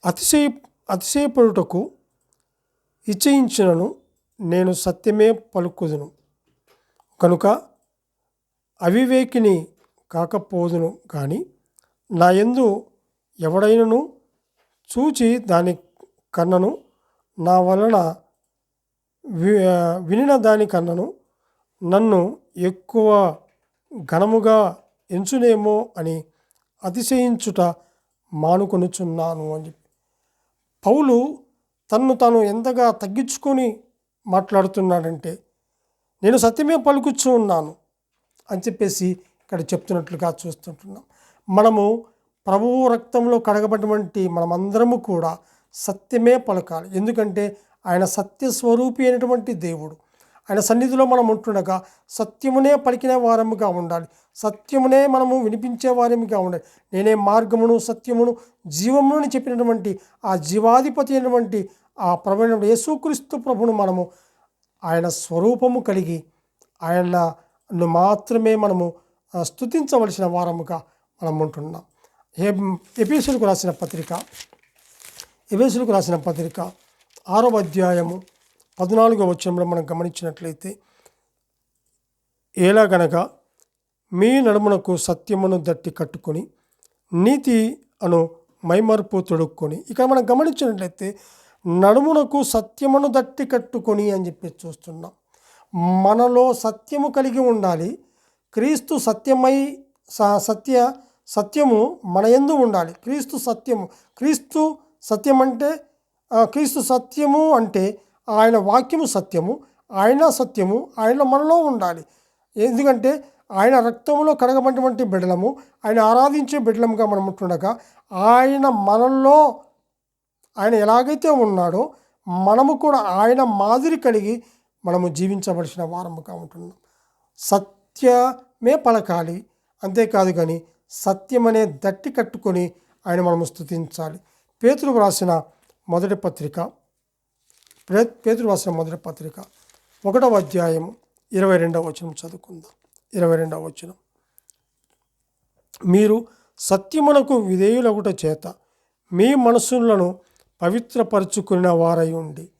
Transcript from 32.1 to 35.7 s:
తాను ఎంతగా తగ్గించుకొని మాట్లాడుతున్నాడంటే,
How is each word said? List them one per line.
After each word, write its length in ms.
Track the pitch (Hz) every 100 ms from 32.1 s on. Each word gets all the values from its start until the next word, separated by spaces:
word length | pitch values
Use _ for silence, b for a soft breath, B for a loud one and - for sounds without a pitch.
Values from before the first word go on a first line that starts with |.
| 254
తాను 220 | 240 233
ఎంతగా 520 | 208 214 233 247 240
తగ్గించుకొని 880 | - 196 208 269 - 285 269 247 214 _ _ _ _ 220
మాట్లాడుతున్నాడంటే, 1120 | 185 196 196 190 190 190 175 165 160 160 170 _ _ _